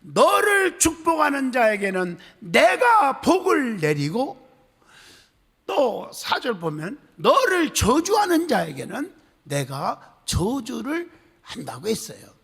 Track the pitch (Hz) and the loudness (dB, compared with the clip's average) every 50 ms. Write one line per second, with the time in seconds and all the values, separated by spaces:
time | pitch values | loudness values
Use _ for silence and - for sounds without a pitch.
0 | _ 156 143 175 262 339 403 403 403 427 403 392 381 359 - - - 330 311 330 | _ -4 2 4 4 4 4 2 2 2 2 2 2 0 0 0 0 0 0 -2
1 | 320 339 330 311 302 294 277 277 269 262 233 254 233 220 214 202 196 196 190 185 | -2 -2 2 2 2 0 0 -2 -2 -2 0 2 2 2 2 0 -2 -2 -2 -2
2 | 185 180 175 - - - - _ - 175 170 240 285 349 - - 508 480 453 427 | -4 -4 -6 -12 -16 -20 -20 _ -12 2 4 6 6 6 4 4 4 4 6 6
3 | 339 277 262 - - - 330 381 370 370 - 311 269 240 220 190 156 151 156 147 | 4 2 0 0 2 2 2 2 2 2 2 2 0 -2 -4 -2 0 0 0 0
4 | 143 147 165 233 269 302 - - - - _ _ _ _ _ _ _ _ - - | -2 -2 -2 -2 -4 -4 -6 -16 -20 -20 _ _ _ _ _ _ _ _ -20 -20
5 | - - - - _ _ _ _ _ _ _ _ _ - - - 277 233 196 185 | -20 -20 -20 -20 _ _ _ _ _ _ _ _ _ -4 0 0 2 0 0 -4
6 | 180 - - - - - - - - 269 226 175 170 165 151 151 156 196 277 - | -10 -12 -14 -12 -6 -4 -4 -4 -2 -6 -6 -4 -4 -6 -6 -6 -8 -10 -10 -12
7 | _ _ _ - 156 214 302 523 523 480 370 359 330 254 - - - 190 254 311 | _ _ _ -2 2 4 4 4 4 2 2 0 0 0 -2 0 2 2 2 2
8 | 330 381 403 440 415 370 349 311 339 330 247 190 170 160 143 131 131 143 185 240 | 2 2 2 2 2 2 2 0 0 0 -2 -2 -2 -4 -6 -10 -12 -10 -8 -8
9 | 294 381 - _ _ _ _ _ _ 135 139 143 135 123 139 135 160 202 - - | -10 -10 -12 _ _ _ _ _ _ -6 -6 -6 -4 -6 -8 -6 -6 -6 -6 -6
10 | - - _ _ _ - - - 165 208 262 277 - - 247 226 214 262 302 339 | -12 -20 _ _ _ -4 -2 0 0 0 -2 -4 -6 -8 -8 -8 -6 -6 -6 -6
11 | 349 339 - - _ _ _ _ _ - - - 151 - 117 123 151 214 226 - | -6 -8 -16 -20 _ _ _ _ _ -16 -14 -12 -12 -12 -12 -8 -4 -4 -4 -4
12 | - - 107 101 101 101 _ _ | -6 -14 -16 -20 -20 -20 _ _